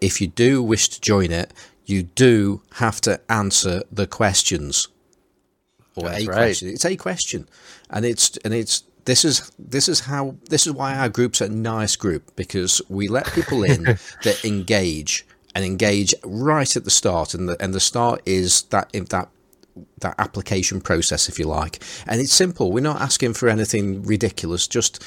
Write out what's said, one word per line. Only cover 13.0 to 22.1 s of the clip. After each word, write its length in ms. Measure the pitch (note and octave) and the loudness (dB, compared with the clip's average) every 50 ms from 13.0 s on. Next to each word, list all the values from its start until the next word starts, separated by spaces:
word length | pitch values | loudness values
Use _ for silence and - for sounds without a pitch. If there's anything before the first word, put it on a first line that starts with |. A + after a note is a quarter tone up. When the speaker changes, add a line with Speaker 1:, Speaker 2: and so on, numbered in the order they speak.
| G2+ F#2+ | -2 -2
Speaker 1:
let 180 | A2+ C3+ - - | -2 -2 -2 -2
people 300 | - E3+ - - C#3+ A#2+ G2 | -2 -2 -2 0 0 0 2
in 200 | F#2 C3 F#2+ E2 | 2 2 2 2
Speaker 2:
<laughs> 380 | B2+ A2 - - - - - - | 0 0 0 -2 -12 -10 -2 0
Speaker 1:
that 160 | A2 G2+ - - | 0 0 0 0
engage 840 | A2 G#2 G2 F#2 G2 A2 G2+ F#2 E2+ D#2 D#2 D2+ - - - - _ - _ _ _ - | -2 -2 -2 0 2 2 2 2 0 -2 -4 -4 -4 -4 -4 -6 _ -20 _ _ _ -6
and 100 | F2+ G2 | -4 -2
engage 500 | F#2 F#2+ F2+ G#2+ G#2 G2+ G2+ G2 F#2 - - - | -2 0 0 2 2 4 2 2 2 0 -2 -4
right 520 | F2+ G2 A2 C3+ D#3 D#3 D3+ C3 - - | -8 -6 -2 0 2 2 2 2 0 -2
at 80 | B2 F#2 | -2 0
the 60 | F#2+ | 2
start. 440 | - - - G#2 F2 E2 - - - | 2 2 2 2 0 0 -2 -2 -4
And 140 | F2 F#2 F2 | -4 -4 -4
the, 140 | F2 - | -4 -2
and 120 | G2 F#2 F#2 | -4 -2 -2
the 60 | F#2+ | 0
start 420 | - - - A#2+ A#2+ A#2+ A2+ - - | 0 0 0 0 0 0 0 -2 0
is 360 | F#2 F#2+ F#2 F2+ F2+ - - - | 0 2 2 2 2 2 2 0
that, 240 | - A2 G2 F#2+ - | 0 -2 -2 -2 -2
in 120 | - G2+ F2+ | -4 -8 -6
that, 220 | - G2+ F#2 F2 - _ _ _ _ _ _ _ _ - F2 E2+ _ - - | -4 -4 -4 -4 -6 _ _ _ _ _ _ _ _ -20 -20 -20 _ -14 -8
that 140 | - F2+ - - | -8 -6 -2 -2
application 600 | G#2 - - G#2 - - G2+ F#2+ F#2 - F#2+ F#2 | -4 -4 -4 -8 -4 -2 -2 0 0 -2 -2 -4
process, 480 | - - E2+ E2 - - - - - - | -2 0 0 2 2 0 0 0 -2 -2
if 100 | - - | -2 -2
you 80 | D#2 | -2
like. 360 | D#2 D#2 D#2 - F2 - - - - - - - | -2 -2 -2 -4 -4 -8 -12 -16 -16 -16 -12 -6
And 140 | - | -4